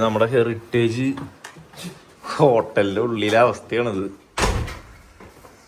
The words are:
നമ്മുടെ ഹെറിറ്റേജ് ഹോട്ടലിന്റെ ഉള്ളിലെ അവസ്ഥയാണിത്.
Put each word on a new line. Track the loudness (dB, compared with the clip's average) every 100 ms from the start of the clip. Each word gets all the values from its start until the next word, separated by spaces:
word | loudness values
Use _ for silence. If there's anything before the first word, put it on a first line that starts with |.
| 2
നമ്മുടെ | 2 2
ഹെറിറ്റേജ് | 2 2 -2 -2 0 2 0 -2 -4 -8 -16 -20 -20 -20 -18 -16 -18 -20 -18 -10
ഹോട്ടലിന്റെ | 2 4 4 2 0 0 0 -2
ഉള്ളിലെ | -2 0 4 4
അവസ്ഥയാണിത്. | 0 -6 -4 -2 -4 -6 -10 _ -4 -2 -2 -6 -10 -18 -20 -20 -20 -20 -20 -20 -20